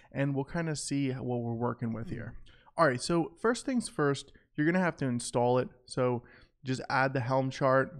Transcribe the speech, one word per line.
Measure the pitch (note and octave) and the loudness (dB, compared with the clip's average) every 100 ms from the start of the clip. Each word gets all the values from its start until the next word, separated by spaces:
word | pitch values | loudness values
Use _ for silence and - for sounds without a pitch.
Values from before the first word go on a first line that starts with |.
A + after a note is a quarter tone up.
| - | -10
and | - C#3 | -4 -2
we'll | C#3 C#3 | -2 -4
kinda | E3+ E3 D3 | -4 -4 -4
see | - C#3 C#3 | -4 -2 -2
what | C3 B2 B2 | -2 -4 -4
we're | A#2 | -4
working | A#2 A#2+ A#2+ A#2 | -2 -2 -2 -4
with | A2+ A2+ | -4 -6
here. | - A#2 - - - - - | -8 -10 -14 -16 -20 -10 2
All | D3 | 2
right, | B2 | 2
so | - E3+ D#3 - | 0 0 0 0
first | A3 B3 | 0 0
things | - B3+ - | -2 -2 -2
first, | - D3 C#3 - - _ - | 0 2 0 -4 -20 _ -2
you're | D3+ | 2
gonna | F3+ | 2
have | F3+ - | 0 0
to | C3+ | -2
install | A#2+ - B2+ A#2+ B2+ | -2 -2 2 4 4
it. | B2 - - | 0 -8 -8
So | - B2 A#2+ - - - _ | 0 0 0 -4 -18 -20 _
just | C3 B2+ - | -6 -4 -2
add | C3 C3+ | 0 2
the | C3+ | 0
Helm | A#2 C3 C3 | 0 0 0
chart, | - C3+ C3+ C3 - | 0 4 4 2 -4